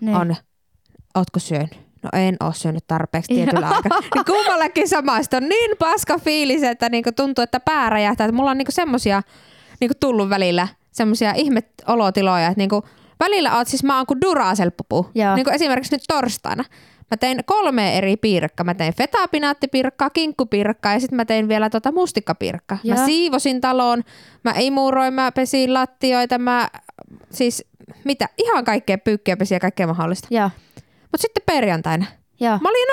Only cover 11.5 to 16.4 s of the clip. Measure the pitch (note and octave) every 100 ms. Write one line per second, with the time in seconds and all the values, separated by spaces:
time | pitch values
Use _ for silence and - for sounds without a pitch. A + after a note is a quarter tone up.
11.5 | A#3 - - - A#3 G3+ G3 F#3+ F3+ E3
12.5 | F#3+ G3 G#3 - - - _ F4 G4+ D4
13.5 | A#3 A#3+ C4+ C4+ C4+ C4 C4+ F#4+ D4+ G3+
14.5 | G3 F3 - - C#3+ F3+ A3+ G3+ G3 C4
15.5 | D4 D#4+ C4 C4 C#4+ - D#4 B3 -